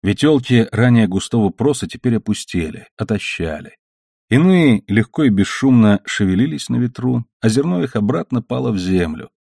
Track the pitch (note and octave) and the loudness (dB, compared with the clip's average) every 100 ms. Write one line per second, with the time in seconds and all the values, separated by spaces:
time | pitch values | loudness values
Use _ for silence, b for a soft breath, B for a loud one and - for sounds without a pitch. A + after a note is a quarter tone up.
0 | F#2+ G2+ D3 D3 B2 B2 A2+ G#2+ B2 A#2+ | -2 0 2 2 2 2 2 0 4 4
1 | G#2+ F#2+ - A#2+ G2+ - C3 C#3+ F2 - | 2 0 -2 0 0 0 -2 -2 -6 -6
2 | B2+ A2+ - G#2 - - D#2+ - - _ | -4 -2 -4 -6 -4 -6 -6 -8 -20 _
3 | A2+ G#2 - - E2 D2+ - _ _ _ | -4 -4 -4 -8 -6 -8 -14 _ _ _
4 | _ _ _ A#2+ F3+ F#3 D#3 G#2+ - G#2 | _ _ _ 2 4 4 4 2 0 0
5 | A2 - D3 G2 G2 - C3+ B2 G#2+ G2+ | 0 0 2 2 0 0 2 4 4 2
6 | - - G2 F#2 C#3 D3 - A#2+ B2 - | -2 -4 0 0 -2 -4 -6 -4 -4 -4
7 | B2+ B2 - _ A2+ A2+ D3+ F3+ E3 A2+ | -4 -4 -6 _ 0 0 0 -2 -2 -2
8 | G#2 D3+ - B2 - B2+ B2+ G2+ F#2 F#2 | -2 -2 -4 -6 -4 -6 -4 -4 0 0
9 | E2+ D#2 B1 _ | -2 -6 -14 _